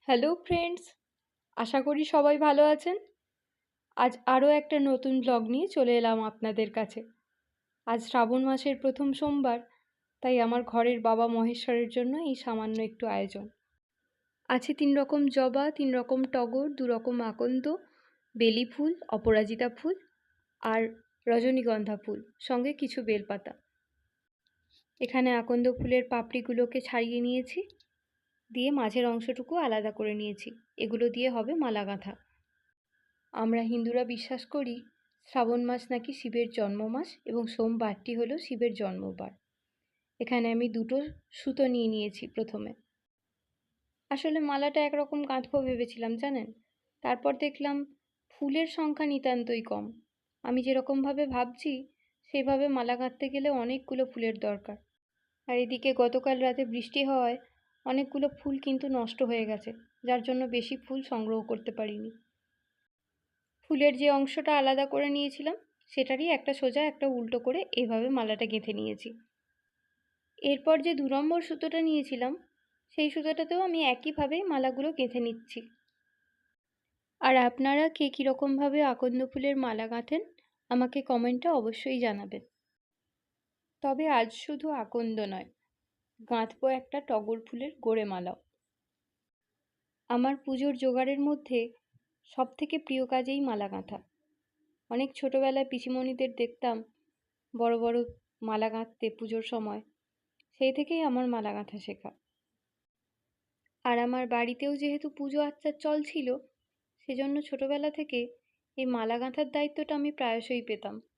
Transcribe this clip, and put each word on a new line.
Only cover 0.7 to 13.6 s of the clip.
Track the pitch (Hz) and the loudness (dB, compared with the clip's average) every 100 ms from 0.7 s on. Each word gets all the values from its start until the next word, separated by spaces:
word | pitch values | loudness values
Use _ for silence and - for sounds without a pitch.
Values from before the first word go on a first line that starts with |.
| 349 - _ _ _ _ _ _ - | -4 -10 _ _ _ _ _ _ -6
আশা | 226 269 | 0 2
করি | 269 294 | 2 2
সবাই | 302 302 294 294 | 4 6 6 6
ভালো | 302 285 | 6 8
আছেন। | 302 302 349 392 - _ _ _ _ _ _ _ _ - | 8 6 2 -2 -6 _ _ _ _ _ _ _ _ 2
আজ | 247 247 - | 2 2 4
আরও | 262 277 | 6 8
একটা | 294 294 294 | 6 4 2
নতুন | 277 254 269 262 | 4 2 2 2
ব্লগ | 240 240 220 | 4 2 2
নিয়ে | 254 381 | 0 0
চলে | 320 247 240 | 2 4 6
এলাম | 233 220 | 4 2
আপনাদের | 220 214 220 214 214 | 0 -4 -2 0 0
কাছে। | 214 214 226 226 _ _ _ _ _ _ _ - | -2 -4 -6 -14 _ _ _ _ _ _ _ -2
আজ | 226 | -2
শ্রাবণ | 233 254 226 254 | 2 2 4 4
মাসের | 262 262 285 269 | 2 2 0 0
প্রথম | 269 262 277 | 0 2 0
সোমবার, | 269 294 285 262 240 240 _ _ _ _ _ | 0 0 2 2 0 -6 _ _ _ _ _
তাই | 254 247 | 2 4
আমার | 233 240 | 4 2
ঘরের | 240 233 233 240 | 2 2 4 4
বাবা | 226 226 233 | 4 4 4
মহেশ্বরের | 233 226 240 - 233 233 | 4 2 0 0 2 2
জন্য | 247 247 294 | 0 0 0
এই | 330 | -2
সামান্য | 254 - 226 220 220 | -4 -4 -4 -2 -2
একটু | 220 220 226 | -4 -4 -2
আয়োজন। | 196 196 202 208 _ | -2 -2 -6 -14 _